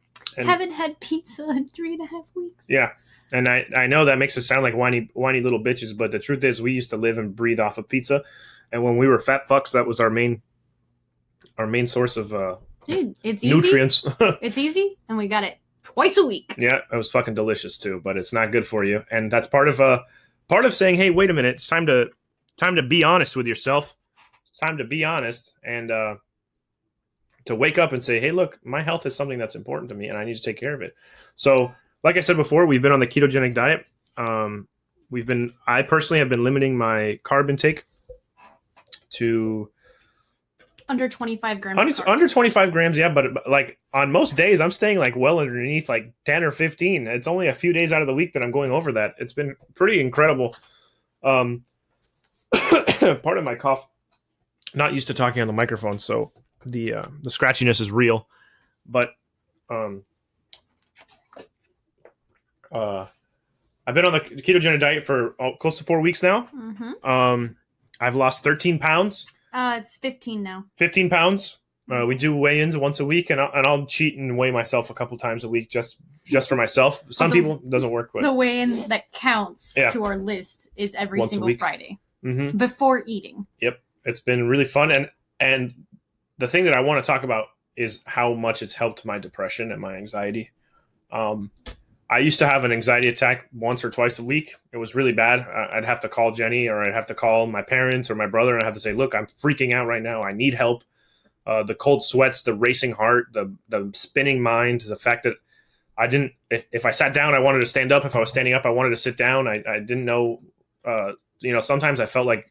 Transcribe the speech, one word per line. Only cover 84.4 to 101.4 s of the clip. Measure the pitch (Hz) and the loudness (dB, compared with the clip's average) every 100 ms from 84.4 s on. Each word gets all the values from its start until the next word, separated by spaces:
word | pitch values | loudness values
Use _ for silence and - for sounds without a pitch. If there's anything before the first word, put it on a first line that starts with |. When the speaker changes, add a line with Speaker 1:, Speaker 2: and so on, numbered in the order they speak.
| 120 | 2
Speaker 1:
really | 139 | 2
fun. | 131 143 151 | 2 2 2
And, | 139 - _ _ - | 2 -2 _ _ -2
and | 135 131 123 - - _ _ _ _ - | 0 0 -2 -10 -20 _ _ _ _ -8
the | 123 | -2
thing | 175 180 | 2 4
that | 127 | 4
I | |
wanna | 135 143 | 4 2
talk | - 131 | 0 -2
about | 127 110 107 _ _ - | -2 -4 -4 _ _ -6
is | 113 104 - | -6 -6 -6
how | 127 120 117 | 0 0 0
much | 113 113 | -2 -4
it's | 107 - | -8 -4
helped | 117 - 113 | -6 -6 -10
my | 104 | -10
depression | 92 - 95 - 113 | -10 -8 -8 -6 -8
and | 98 | -10
my | 98 95 | -10 -12
anxiety. | 104 104 101 110 110 _ _ _ _ _ _ | -10 -6 -6 -6 -10 _ _ _ _ _ _
Um, | 113 107 107 101 - - - _ _ - | -6 -4 -6 -10 -16 -20 -20 _ _ -2
I | 120 | 2
used | 151 147 | 4 4
to | 147 | 4
have | 139 | 4
an | 123 | 2
anxiety | 117 117 123 123 | 0 2 2 2
attack | 117 123 127 - | 2 0 0 -6
once | 120 117 123 | -6 -4 -4
or | 117 | -4
twice | - 120 120 | -2 -2 -2
a | |
week. | 120 151 151 - _ | -4 -4 -4 -14 _
It | 117 | -10
was | 113 127 | -6 0
really | 127 | 2
bad. | 110 113 123 | 2 2 2
I, | 120 110 107 110 | -2 -6 -6 -4
I'd | 113 | -4
have | 120 | -4
to | - | -4
call | - 113 | 0 0
Jenny, | 110 113 123 120 | 0 -2 0 -2
or | 104 | -2
I'd | 101 | -2
have | 113 110 | -2 -6
to | - | -2
call | 117 113 113 | 2 2 2
my | 104 | -4
parents | 101 131 131 127 123 | -2 0 2 0 -2
or | 107 | -4
my | 104 | -2
brother, | 113 123 | 2 2
and | 120 | 2
I'd | 110 | -2
have | 107 | -4
to | |
say, | 107 | -4
"Look, | 104 131 107 | -2 -2 -2
I'm | 104 | -6
freaking | - 147 143 127 | -4 -2 0 0
out | 123 117 | 0 0
right | 117 | -4
now. | 113 113 | -4 -6
I | 98 | -6
need | 101 135 | -2 -2
help." | 123 120 120 _ _ _ _ _ _ | 0 0 0 _ _ _ _ _ _